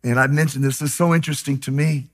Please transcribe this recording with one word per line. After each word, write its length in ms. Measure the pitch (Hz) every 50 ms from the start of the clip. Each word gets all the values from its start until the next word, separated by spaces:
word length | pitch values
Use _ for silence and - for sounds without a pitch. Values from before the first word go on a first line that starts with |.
| -
and 160 | 123 120 127
I've 100 | 131 139
mentioned 320 | 143 151 160 156 - 135
this, 180 | 139 135 131 -
this 100 | 151 143
is 40 | -
so 200 | - 175 170 165
interesting 440 | 165 - 156 147 - - 143 139 135
to 100 | - -
me. 380 | 135 143 151 156 156 139 120 -